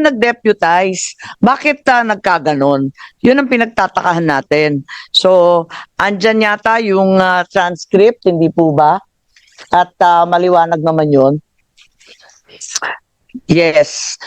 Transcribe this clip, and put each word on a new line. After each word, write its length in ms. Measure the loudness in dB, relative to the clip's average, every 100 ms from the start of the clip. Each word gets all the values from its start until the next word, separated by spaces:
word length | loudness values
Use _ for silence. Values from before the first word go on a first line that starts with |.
nag-deputize? 1120 | 0 0 -2 -2 -2 -2 0 0 -2 -4 -10 -14 -20 -2
Bakit, 480 | 0 0 -2 -2 0
ah, 160 | 0
nagkaganon? 880 | 0 -4 -2 -2 -2 0 0 0 -2 -8 -20 _
Yun 160 | 0 2
ang 80 | 0
pinagtatakahan 800 | 0 -2 -2 -4 -2 -2 0 0
natin. 560 | -2 0 0 0 -2 -8 -16 -8
So, 560 | -2 2 4 4 2 -2 -12 -14 -6
andyan 400 | -4 -2 0 0
yata 400 | 0 -2 -2 -2
yung, 320 | 0 0 2 2
ah, 240 | 2 0 -2
transcript, 800 | -2 -2 -4 -2 2 2 2 -4
hindi 240 | -2 -2
po 240 | 0 0
ba? 240 | 2 2 0 -4 _ _ _ _ -20 -4
At, 240 | -2 0 0
ah, 240 | 2 2 2
maliwanag 560 | 0 2 2 0 -2
naman 320 | -2 0 2
yun. 240 | 2 2 0 -6 _ _ _ _ _ _ -20 _ _ _ -20 -12 -10 -8 -12 _ _ _ -10 -2
Yes. 720 | 0 2 2 0 -4 -10 -12